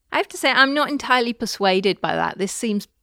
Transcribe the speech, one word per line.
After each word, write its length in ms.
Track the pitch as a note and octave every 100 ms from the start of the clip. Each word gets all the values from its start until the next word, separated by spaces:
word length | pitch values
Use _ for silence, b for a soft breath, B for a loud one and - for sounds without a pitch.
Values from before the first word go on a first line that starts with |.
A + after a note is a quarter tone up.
| _
I 60 | C#4+
have 100 | G4
to 80 | -
say, 140 | C#4
I'm 200 | B3+ C4+
not 160 | C#4+ D4
entirely 440 | C#4+ - B3+ A#3+
persuaded 680 | A#3 A3 - G3 F#3 G3 F3
by 140 | -
that. 240 | - E3 -
This 140 | G3
seems 340 | - A#3 G#3 - _